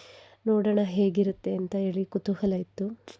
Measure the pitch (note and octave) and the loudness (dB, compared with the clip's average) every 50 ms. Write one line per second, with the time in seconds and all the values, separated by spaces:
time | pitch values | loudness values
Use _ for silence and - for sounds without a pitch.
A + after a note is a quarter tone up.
0 | - - - - - - - _ - A3 G#3+ G#3+ G3 G#3+ G#3 G#3 G#3 F#3 F3+ G3 | -20 -20 -20 -20 -20 -20 -20 _ -2 0 2 2 2 2 2 2 2 0 2 2
1 | G3+ G3 E3+ G3+ G3 G3 F#3 - - F#3+ F#3+ F#3 F#3 F3+ - G3 G3 F#3+ F3 F#3+ | 2 2 4 2 2 0 0 -4 -4 -4 -4 -4 -4 -4 -4 -2 -2 -2 -2 -2
2 | F#3+ - - F#3+ - G3+ G3 - - G3+ F#3 F#3 F#3 _ - - F#3+ G#3 A#3 - | -4 -2 -4 -4 -2 -2 -2 0 0 0 0 0 -4 _ -8 -8 -8 -8 -8 -12
3 | _ - - | _ -20 -20